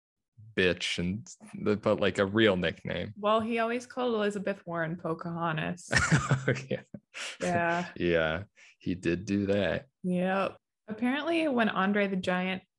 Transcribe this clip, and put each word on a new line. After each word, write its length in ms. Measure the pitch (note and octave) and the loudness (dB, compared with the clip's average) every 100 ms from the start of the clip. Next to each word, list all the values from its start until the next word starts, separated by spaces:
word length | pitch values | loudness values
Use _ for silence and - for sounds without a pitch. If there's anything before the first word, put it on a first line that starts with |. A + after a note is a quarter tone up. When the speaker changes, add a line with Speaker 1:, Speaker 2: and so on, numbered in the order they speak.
| _ _ _ - - - | _ _ _ -20 -6 2
Speaker 1:
bitch 420 | F#2 E2 - - | 2 2 -2 -2
and 280 | F2 G#2 - - - G2 | -2 -4 -8 -18 -16 -4
the, 140 | F2 G#2 | 0 2
but, 240 | A2 G2+ | 2 2
like, 180 | G2 - | 2 2
a 80 | G2 | 2
real 300 | G#2 A2 F#2 | 6 6 6
nickname. 580 | F2 - F2 F2 F#2+ G3+ | 2 -2 -4 -6 -6 -4
Speaker 2:
Well, 220 | G3+ A3 | 0 0
he 180 | A3 A#3 | 0 -2
always 260 | A3+ A#3+ B3 | -2 -4 -6
called 300 | - B3 A3+ | -6 -2 0
Elizabeth 460 | G#3 G3+ F#3+ G3 - | 0 -2 -4 -6 -6
Warren 300 | E3+ D#3+ F3 | -4 -4 -4
Pocahontas. 920 | E3 E3 E3+ E3+ E3+ D#3 E3+ F3+ - - | -6 -6 -6 -4 -2 -2 -4 -6 -2 0
Speaker 1:
<laughs> 60 | - D3 - C3+ - | 4 2 2 0 2
Oh, 60 | B2+ - | -2 -2
yeah. 120 | - - - - - - - | -6 -8 -20 -18 -12 -12 -6
Speaker 2:
Yeah. 440 | F3+ F3 E3+ E3+ F3 - | -2 0 2 0 -2 -2
Speaker 1:
Yeah, 480 | F2 E2 D#2+ D#2+ G2+ _ - _ | 2 4 2 0 -6 _ -20 _
he 160 | - F#2 | -6 -2
did 300 | F#2 E2+ G2+ | 0 -2 0
do 200 | G2+ G2 | 0 2
that. 380 | G2+ F2+ E2+ - _ | 2 2 0 -6 _
Speaker 2:
Yep. 540 | F#3 F3+ F#3 F#3+ F#3+ - _ _ - | -2 0 0 0 -2 -6 _ _ -12
Apparently, 600 | G#3+ B3 C#4 D4 E4 D#4+ | -4 -2 0 0 0 2
when 220 | A#3+ G#3+ | 2 2
Andre 380 | - F#3+ G#3 G3 | 2 2 2 2
the 80 | F#3+ | 0
Giant 440 | F#3 F3+ F#3 F#3 - | 0 0 0 -4 -8